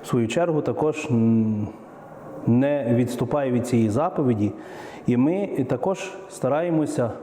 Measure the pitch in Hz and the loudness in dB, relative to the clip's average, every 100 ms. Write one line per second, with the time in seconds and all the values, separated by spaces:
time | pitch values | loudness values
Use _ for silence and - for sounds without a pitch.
0 | - 127 113 170 175 156 143 120 151 151 | -2 0 0 0 2 0 0 0 0 -2
1 | - 120 113 113 110 107 104 - - - | 0 2 4 4 2 0 -4 -8 -18 -20
2 | - - - - - 120 139 143 120 120 | -20 -18 -16 -6 2 4 4 0 2 2
3 | 120 - 131 151 135 123 - 120 110 104 | 0 -2 -2 0 0 0 0 2 2 2
4 | 165 185 135 110 104 - - - - - | 0 0 2 2 0 -2 -14 -16 -16 -8
5 | - 123 135 185 196 - 131 131 185 185 | 0 4 4 2 -2 -2 -2 0 0 -2
6 | - - - - 127 143 175 160 151 - | -6 -12 -16 -4 0 0 2 0 0 0
7 | 120 - | -2 -4